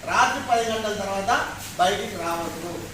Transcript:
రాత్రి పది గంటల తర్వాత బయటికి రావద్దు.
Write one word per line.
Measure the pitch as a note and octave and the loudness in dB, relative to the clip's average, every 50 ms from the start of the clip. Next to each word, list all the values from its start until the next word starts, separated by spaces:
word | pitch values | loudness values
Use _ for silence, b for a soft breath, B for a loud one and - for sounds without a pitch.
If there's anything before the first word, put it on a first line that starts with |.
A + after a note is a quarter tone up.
| - | -2
రాత్రి | - - - - - C#4 C#4+ - - | 2 4 4 4 4 2 -2 0 2
పది | A#3 A#3 A3+ A3 A3 | 2 2 4 2 -2
గంటల | A3 G#3+ G#3 G3+ | -2 -2 -2 -2
తర్వాత | G3 G3 G3 G3 G3 G3 - F3+ - - - - - - - - - | -2 -2 -2 -2 -2 2 2 2 2 2 -2 -6 -10 -10 -10 0 4
బయటికి | F3+ F#3+ G3+ - A3+ A3 G3+ | 4 4 4 2 -2 -6 -6
రావద్దు. | E3+ E3+ E3+ E3+ E3+ E3+ E3 - E3 E3+ F3 E3+ E3+ - - | -4 -2 -2 -2 -2 -4 -6 -6 -6 -8 -8 -8 -8 -8 -10